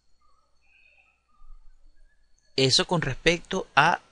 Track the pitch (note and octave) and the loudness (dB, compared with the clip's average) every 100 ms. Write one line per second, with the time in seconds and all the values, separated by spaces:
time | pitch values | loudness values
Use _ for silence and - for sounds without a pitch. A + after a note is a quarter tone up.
0 | _ _ C6+ _ _ _ _ _ _ _ | _ _ _ _ _ _ _ _ _ _
1 | _ _ _ _ - - - - - - | _ _ _ _ -20 -18 -20 -20 -20 -20
2 | - _ _ _ _ - C3 - F3+ E3+ | -20 _ _ _ _ 0 2 2 0 -2
3 | C3+ B2 D#3+ E3+ - D#3+ - - D#3+ F3 | -4 -2 0 0 -4 -10 -2 2 2 0
4 | - | -6